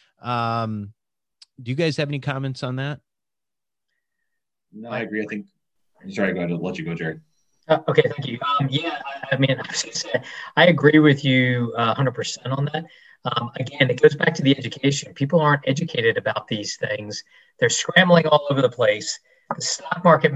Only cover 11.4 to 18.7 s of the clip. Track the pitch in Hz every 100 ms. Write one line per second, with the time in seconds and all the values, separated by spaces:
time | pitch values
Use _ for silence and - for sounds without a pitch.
11.4 | 127 123 117 117 113 - 131 120 - -
12.4 | 123 135 143 156 165 - _ _ 123 117
13.4 | 117 - 120 - 127 - 147 147 - -
14.4 | 135 135 117 - 139 139 - - 139 170
15.4 | 147 143 135 135 170 123 113 110 110 -
16.4 | - 110 104 - 110 104 104 101 - _
17.4 | _ _ - - - 180 180 170 156 147
18.4 | - 135 127